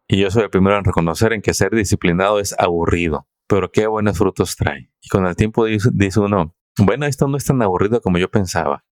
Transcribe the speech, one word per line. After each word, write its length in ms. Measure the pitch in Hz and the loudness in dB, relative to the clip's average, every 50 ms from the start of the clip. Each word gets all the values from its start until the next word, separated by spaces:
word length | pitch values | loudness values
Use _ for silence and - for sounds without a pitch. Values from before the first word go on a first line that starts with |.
| _ | _
Y 100 | - 104 | 0 0
yo 120 | 95 98 95 | 2 2 2
soy 140 | 95 117 104 | 2 0 0
el 60 | 95 | 2
primero 280 | - 95 95 98 104 | 2 2 2 4 2
en 60 | 101 92 | 2 0
reconocer 500 | 92 85 87 82 85 80 - 113 110 113 | 0 0 0 0 0 0 0 0 0 0
en 80 | 104 | -2
que 120 | - 113 104 | -2 -2 -2
ser 180 | - 101 95 | 0 0 0
disciplinado 680 | 110 113 101 - 101 - - 90 85 87 95 101 107 104 | 0 0 0 0 -2 -2 0 0 0 2 2 2 0 0
es 140 | 98 - - - | -2 -4 -2 -2
aburrido, 680 | 98 90 85 82 82 82 87 85 85 80 76 69 - _ _ _ _ | 0 0 0 0 -2 0 0 0 0 -2 -4 -6 -8 _ _ _ _
pero 240 | - 107 95 90 - | -2 0 0 0 0
qué 160 | - 110 107 | 0 0 0
buenos 300 | 110 110 107 104 104 90 | 0 0 0 -2 -2 0
frutos 380 | 87 101 95 - - 95 - - | 0 0 0 0 -2 -4 -4 -2
trae. 360 | - - 78 71 67 64 _ _ _ | -4 -4 -4 -4 -8 -14 _ _ _
Y 80 | - - | -8 -2
con 160 | - 98 92 | 0 0 0
el 100 | 90 87 | 0 0
tiempo 300 | - 110 110 110 117 113 | 0 -2 0 0 0 0
dice, 240 | 110 110 104 107 127 - | 0 0 0 0 0 2
dice 260 | 101 98 95 - 110 | 0 0 0 2 0
uno, 360 | 101 101 104 95 80 80 _ _ _ _ - | 0 2 2 0 0 -2 _ _ _ _ 0
"Bueno, 280 | - 101 92 113 135 147 | 2 2 2 2 0 -2
esto 220 | 147 139 - 147 | -4 -2 -2 -2
no 100 | 139 139 | -2 -2
es 80 | 139 - | -2 -2
tan 160 | - 139 127 | 0 0 0
aburrido 400 | 113 98 90 90 95 104 117 117 | 0 0 0 0 0 0 0 0
como 160 | - 95 87 | 0 0 0
yo 120 | 87 92 - | 0 0 0
pensaba. 560 | - 107 98 87 - 85 78 71 71 - _ _ | -2 -2 -2 -2 -2 -2 -2 -2 -4 -6 _ _